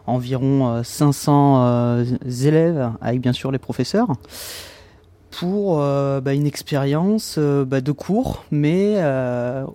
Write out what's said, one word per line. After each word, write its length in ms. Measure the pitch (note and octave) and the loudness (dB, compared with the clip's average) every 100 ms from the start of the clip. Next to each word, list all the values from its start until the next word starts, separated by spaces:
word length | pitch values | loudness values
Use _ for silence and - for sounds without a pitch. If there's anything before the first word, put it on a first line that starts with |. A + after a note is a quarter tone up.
| - | -4
environ, 640 | B2 B2 C3 C3+ C#3 B2+ | -4 -2 -2 2 2 2
euh, 160 | A#2 | -2
cinq 300 | A#2 - D3 | -4 0 2
cents, 500 | C3+ - C#3+ C#3+ C3 B2 | 2 2 4 6 6 4
euh, 400 | A#2+ A#2+ A#2+ A#2+ B2+ C3 B2 | 2 2 0 0 -4 -6 -2
élèves, 480 | C#3+ D#3+ E3 D#3+ A#2+ A2+ | 2 4 4 2 -2 -4
avec 200 | A#2 B2+ | -4 -2
bien 120 | B2 | 0
sûr 180 | B2 C3+ | -2 -4
les 60 | C3+ | -6
professeurs, 500 | - B2+ B2 G3+ A#3 B2+ - - - - - - - - _ _ _ | -6 -6 -2 0 0 -4 -8 -16 -14 -16 -18 -20 -20 -20 _ _ _
pour, 500 | - F3 G#3 G3+ D#3 | -6 -2 0 0 2
euh, 400 | C#3+ C#3 C#3 C#3 | 2 0 0 0
bah, 120 | C3+ | 0
une 140 | C#3 D3 | 0 0
expérience, 880 | - - C#3 C#3 D3 F#3+ G#3+ - D#3+ | -4 -4 -2 0 2 2 0 -2 -2
euh, 280 | D3 C#3 C3 | 2 2 0
bah, 160 | C3+ | 0
de 100 | C3 | -2
cours, 540 | D3 - G#3 - - - | -4 -2 -2 -2 -6 -4
mais, 420 | D3 D3 F3+ G3+ G#3 | 0 2 2 2 2
euh, 720 | D3+ C3 B2+ B2 B2 C3 C3+ | 0 0 -2 -2 -4 -6 -8